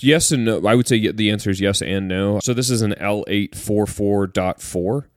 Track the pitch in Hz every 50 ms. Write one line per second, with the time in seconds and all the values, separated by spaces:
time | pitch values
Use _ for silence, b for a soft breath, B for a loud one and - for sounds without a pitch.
0 | - 135 151 165 160 - 165 131 113 113 110 82 80 104 113 127 120 - 127 113
1 | 107 92 101 107 110 104 104 101 - 104 98 92 98 98 98 - - 73 95 98
2 | 98 92 92 92 98 101 104 104 - 131 123 120 131 123 127 113 113 104 104 -
3 | 82 101 104 104 - - - 104 101 - - - - 107 104 104 104 98 - -
4 | 104 101 101 101 98 92 - 98 92 92 - - - - - 92 87 95 117 143
5 | 139 _ _